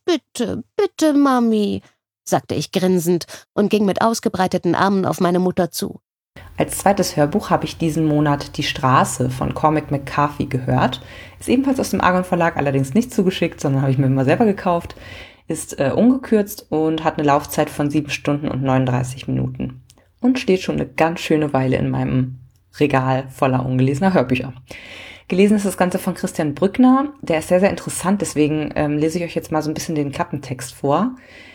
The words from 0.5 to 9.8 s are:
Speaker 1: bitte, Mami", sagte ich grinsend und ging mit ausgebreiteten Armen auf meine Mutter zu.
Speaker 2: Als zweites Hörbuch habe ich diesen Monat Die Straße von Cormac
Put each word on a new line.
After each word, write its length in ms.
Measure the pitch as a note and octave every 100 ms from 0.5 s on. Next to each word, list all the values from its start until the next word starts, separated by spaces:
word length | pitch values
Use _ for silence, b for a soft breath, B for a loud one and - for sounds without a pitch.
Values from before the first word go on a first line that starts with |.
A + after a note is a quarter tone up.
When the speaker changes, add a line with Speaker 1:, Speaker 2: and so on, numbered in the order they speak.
| - - -
Speaker 1:
bitte, 360 | G4 - D#4
Mami", 680 | C#4+ C#4 B3+ A#3 A3 G3+ G3 b b _ _
sagte 300 | - - -
ich 180 | F2+ -
grinsend 540 | F#3+ F#3 F#3 E3+ F3 - B -
und 160 | - G#3
ging 160 | G#3+
mit 160 | G3+ F3+
ausgebreiteten 760 | A3+ A3+ A3+ - F#3 F3+ F3
Armen 300 | - F#3+ G3
auf 160 | - D#3+
meine 180 | F3 F3+
Mutter 320 | F3+ F3 E3+
zu. 300 | - G3 - _ _ _ - B -
Speaker 2:
Als 220 | D3+ -
zweites 380 | F#3+ G3+ F3+ -
Hörbuch 340 | D3 G3+ -
habe 160 | E3 D#3+
ich 100 | -
diesen 300 | D#3+ D#3+ D#3
Monat 500 | D3 D3 C#3+ - -
Die 60 |
Straße 680 | C#3 - C3 C3+ G3 - B2+
von 240 | B2+ C#3
Cormac 360 | C3 D#3 D#3